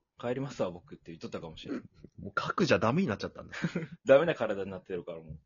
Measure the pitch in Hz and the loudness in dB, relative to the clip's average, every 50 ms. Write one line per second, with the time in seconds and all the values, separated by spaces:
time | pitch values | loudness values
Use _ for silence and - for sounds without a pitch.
0 | _ _ _ - - 120 123 135 135 135 - - 107 90 85 87 - - - - | _ _ _ -6 -4 -4 -2 -2 -4 -6 -2 -2 -2 -2 -2 -8 -14 -18 -20 -18
1 | - 85 82 - - - - 90 82 80 78 - - - - - - - _ - | -16 -16 -14 -12 -12 -10 -10 -10 -10 -10 -14 -12 -8 -8 -8 -8 -8 -12 _ -20
2 | - - - - - 101 - - - 151 - - - - 110 87 113 113 131 180 | -20 -20 -16 -12 -12 -6 -4 -4 -4 -2 0 2 4 6 6 6 6 4 4 4
3 | 196 135 98 - 95 87 - - - - - - - 165 - 175 160 - 170 - | 2 2 0 -2 -4 -8 -8 -10 -16 -12 -8 -4 -4 -2 -2 -4 -8 -8 -14 -4
4 | - - 135 143 170 170 147 - 117 107 101 98 95 98 95 92 - - 95 87 | 6 8 8 8 8 4 2 0 0 -2 -2 -4 -4 -6 -8 -10 -8 -6 -6 -6
5 | 82 87 82 82 80 80 78 - _ | -6 -8 -10 -12 -12 -14 -14 -14 _